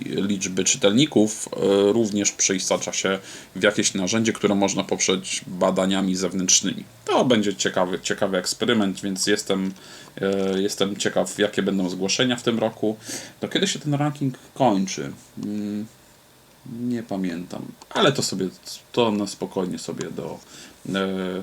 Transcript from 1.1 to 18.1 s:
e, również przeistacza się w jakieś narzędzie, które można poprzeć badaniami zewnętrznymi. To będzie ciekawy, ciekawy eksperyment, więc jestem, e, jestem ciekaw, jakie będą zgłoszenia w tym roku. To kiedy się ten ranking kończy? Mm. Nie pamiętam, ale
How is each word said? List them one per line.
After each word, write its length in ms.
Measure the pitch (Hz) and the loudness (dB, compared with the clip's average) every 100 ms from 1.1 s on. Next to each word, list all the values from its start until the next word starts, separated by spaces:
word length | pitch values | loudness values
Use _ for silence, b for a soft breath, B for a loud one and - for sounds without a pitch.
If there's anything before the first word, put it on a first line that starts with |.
| - 107 - - | 4 2 0 -8
e, 400 | - 95 98 101 | 0 4 6 6
również 400 | 113 110 104 101 | 4 2 2 0
przeistacza 600 | - - 95 - 92 - | 0 0 0 0 0 -2
się 260 | - 98 95 B B B 95 | -2 -2 -2 B B B 2
w 60 | |
jakieś 320 | 104 101 120 | 2 4 0
narzędzie, 380 | 95 92 113 110 | 0 0 2 2
które 220 | 107 101 | 2 2
można 300 | 101 98 101 | 4 2 0
poprzeć 600 | 95 92 - 95 - - - | -2 0 0 0 -2 -8 -6
badaniami 680 | 90 95 95 95 98 95 92 | 0 0 2 2 2 0 0
zewnętrznymi. 680 | 92 95 90 - 95 - - - | -2 -2 2 2 2 -6 -10 -14
To 200 | - 349 | 0 2
będzie 300 | 156 117 101 | 4 4 2
ciekawy, 440 | 101 98 - 90 95 | 0 0 0 0 -2
ciekawy 360 | - 101 101 95 | -2 0 0 0
eksperyment, 600 | 90 - 110 117 98 92 | -2 -2 2 4 2 0
więc 260 | 101 92 - | -4 -2 0
jestem, 460 | 104 - 98 95 95 B B B - | 0 2 0 -2 -4 B B B -4
e, 420 | 98 98 95 95 | 0 0 0 0
jestem 340 | 98 - 98 101 | 0 0 -2 0
ciekaw, 420 | 107 98 90 - | 0 0 0 0
jakie 240 | 104 - | 0 2
będą 260 | 98 95 92 | 0 2 0
zgłoszenia 480 | 92 98 - 127 120 | -2 -2 2 2 2
w 60 | |
tym 160 | - 113 | 0 0
roku. 380 | 110 - 107 107 B B B B | 0 0 -2 -2 B B B B
To 80 | 104 | -4
kiedy 180 | 160 190 | 0 0
się 120 | 151 | -2
ten 160 | 151 | -2
ranking 440 | 143 147 143 139 131 - | 0 0 -2 -4 -4 -10
kończy? 580 | - 131 98 95 - 69 - - - | 2 4 4 0 -4 -8 -10 -16 -10
Mm. 420 | 104 104 104 104 110 - - - _ - - - - 117 | -6 -6 -4 -6 -8 -14 -20 -20 _ -20 -20 -20 -14 -8
Nie 220 | 123 120 | -4 -4
pamiętam, 600 | 113 98 92 85 90 - - - - | -4 -4 -2 -4 -8 -10 -12 -16 -6
ale 220 | - 185 | 2 2